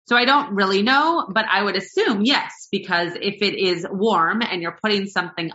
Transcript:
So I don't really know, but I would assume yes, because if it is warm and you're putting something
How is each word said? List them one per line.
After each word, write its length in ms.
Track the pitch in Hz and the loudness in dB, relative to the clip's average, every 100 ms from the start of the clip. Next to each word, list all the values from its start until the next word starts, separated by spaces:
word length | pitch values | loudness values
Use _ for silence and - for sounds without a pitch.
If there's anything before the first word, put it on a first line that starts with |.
| - | 0
So 80 | 240 | 2
I 100 | 247 | 4
don't 280 | 277 - 202 | 2 2 0
really 260 | 190 196 | 2 2
know, 440 | 214 269 311 339 - | 4 4 2 0 0
but 120 | 196 - | -2 0
I 180 | 190 | 0
would 140 | 202 185 | 0 -4
assume 440 | - 370 415 202 | -4 -2 0 2
yes, 460 | 226 262 - - - | 2 0 -2 -12 -6
because 440 | 196 - 175 175 - | -6 -2 -2 -2 -4
if 260 | 202 202 | -6 -2
it 140 | 202 - | -4 0
is 300 | 185 170 180 | -2 -2 -4
warm 520 | 190 220 180 165 214 | -2 2 2 2 0
and 200 | 233 185 | -2 -4
you're 160 | 170 - | -6 -4
putting 260 | 214 202 196 | -2 0 -2
something 440 | 185 175 - 165 | -4 -6 -6 -8